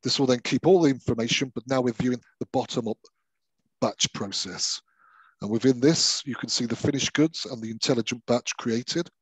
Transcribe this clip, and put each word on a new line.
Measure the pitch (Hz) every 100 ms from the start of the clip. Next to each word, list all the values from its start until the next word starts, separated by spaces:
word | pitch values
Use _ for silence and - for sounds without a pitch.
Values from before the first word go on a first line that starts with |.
This | 135 -
will | 131
then | 123
keep | - 131 156
all | 185
the | 160
information, | 131 - 113 117 - 131 120
but | 123
now | 131
we're | 123
viewing | 113 127 123 _ _
the | -
bottom-up | 131 120 - 113 107 - _ _ _ _ _ _ _
batch | 117 - -
process. | - 104 - 98 90 - - _ _ _ _ _ _
And | 101
within | 113 131 127
this, | 135 165 - - -
you | 117
can | 117
see | - 120
the | 117
finished | - 139 -
goods | - 160 - -
and | 127
the | 113
intelligent | 113 - 123 110 123 -
batch | 123 - -
created | - 113 123 165 175 _